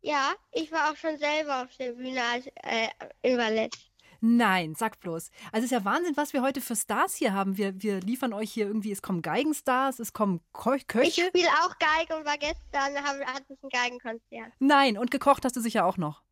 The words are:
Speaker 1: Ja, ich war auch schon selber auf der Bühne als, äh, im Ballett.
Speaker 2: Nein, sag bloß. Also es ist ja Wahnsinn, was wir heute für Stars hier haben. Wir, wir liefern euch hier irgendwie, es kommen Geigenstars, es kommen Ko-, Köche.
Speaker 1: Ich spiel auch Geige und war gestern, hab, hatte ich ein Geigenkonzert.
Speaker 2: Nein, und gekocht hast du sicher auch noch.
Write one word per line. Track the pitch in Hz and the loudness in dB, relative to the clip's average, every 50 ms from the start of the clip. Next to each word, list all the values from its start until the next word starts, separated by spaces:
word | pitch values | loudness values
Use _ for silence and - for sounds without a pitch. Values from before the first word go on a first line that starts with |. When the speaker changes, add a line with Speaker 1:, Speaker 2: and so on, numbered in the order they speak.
Speaker 1:
Ja, | - - 302 277 269 285 359 427 _ _ | -2 0 0 2 2 0 -2 -4 _ _
ich | - - 330 311 | -6 -6 -4 -2
war | 320 320 285 302 | -2 0 0 0
auch | 302 | 0
schon | - - 320 311 294 | -2 -4 -4 -2 0
selber | 294 294 302 311 311 294 277 254 | 0 0 0 0 0 -2 -2 -4
auf | 247 254 - | -4 -8 -10
der | _ 269 247 | _ -8 -8
Bühne | 240 247 254 254 262 254 240 233 | -8 -8 -8 -6 -2 -2 0 0
als, | 240 247 254 - _ - | 0 -2 -4 -10 _ -12
äh, | - - - 226 226 220 - _ - - - _ | -6 -2 0 0 0 -2 -4 _ -16 -16 -16 _
im | - 240 254 240 | 0 2 2 4
Ballett. | 233 220 220 220 220 233 - - - _ _ _ _ - - _ | 2 2 2 0 0 -2 -6 -14 -18 _ _ _ _ -20 -10 _
Speaker 2:
Nein, | - 226 233 240 233 208 185 185 170 156 160 | 4 4 6 6 6 6 4 2 0 -2 -4
sag | - 226 220 - _ | -2 -4 -4 -4 _
bloß. | - 180 160 165 - - _ - - - | -10 -8 -8 -8 -8 -12 _ -18 -18 -4
Also | - 220 | -2 -2
es | 240 | 0
ist | 240 | 2
ja | 262 240 190 | 0 0 2
Wahnsinn, | 196 220 302 349 359 285 | 2 0 2 0 0 0
was | 294 294 - | -2 -2 -2
wir | - 269 | 0 0
heute | 240 269 269 285 | 0 0 0 -2
für | - - 233 | -6 -4 -4
Stars | 208 - - 220 208 320 381 - | -4 -2 -2 0 0 0 0 0
hier | - 320 226 190 | 0 0 0 2
haben. | 196 196 196 190 | 2 0 0 0
Wir, | 190 208 196 190 190 | 0 -2 -2 -4 -4
wir | 208 214 202 190 | -4 -2 -2 -2
liefern | 185 202 240 254 - 247 | -2 -4 -2 -2 -2 -4
euch | 208 202 220 214 | -4 -4 -6 -6
hier | - 233 208 | -2 -2 -2
irgendwie, | 202 214 220 202 214 | -2 -2 -4 -4 -4
es | 196 190 | -6 -6
kommen | - - 190 170 | -4 -2 -2 -2
Geigenstars, | 156 165 151 214 294 311 302 - - 277 254 254 269 277 254 - | -2 -2 0 0 2 0 0 0 0 0 2 2 2 0 -2 -4
es | 233 - | -10 -10
kommen | _ - 214 196 185 165 _ _ | _ -2 0 0 0 -2 _ _
Ko-, | _ - - 220 269 269 - - | _ -4 0 0 0 0 -2 -2
Köche. | - 220 277 339 | 2 2 2 4
Speaker 1:
Ich | 330 - 339 | 4 2 0
spiel | 370 - 359 349 - 311 302 | 2 2 4 4 4 4 4
auch | 339 359 - - | 2 2 0 0
Geige | 339 311 311 311 339 330 330 | 2 2 2 2 0 -2 -4
und | 311 302 | -4 -2
war | 294 294 | -4 -4
gestern, | 294 294 294 330 - - - - 277 277 277 285 | -2 -2 -6 -6 -6 -10 -6 -4 -2 -2 -2 -2
hab, | 277 285 285 277 277 277 254 | -4 -4 -4 -4 -4 -6 -6
hatte | 262 277 269 _ | -8 -8 -10 _
ich | 277 _ | -20 _
ein | - 269 | -12 -6
Geigenkonzert. | 254 247 247 247 247 247 - 240 226 233 _ _ - 233 226 226 _ _ | -2 -2 -2 -2 -4 -6 -10 -10 -10 -10 _ _ -16 -16 -16 -16 _ _
Speaker 2:
Nein, | 262 277 294 277 277 262 214 196 | 4 6 6 6 6 4 2 0
und | 247 240 | -2 -2
gekocht | - 269 - 277 277 - - | -2 2 4 4 4 4 2
hast | 262 - | -4 -2
du | 247 | -2
sicher | 226 233 - 226 175 | -4 0 2 2 2
auch | 180 - | 2 2
noch. | - 170 151 151 - _ _ | 0 -2 -4 -4 -8 _ _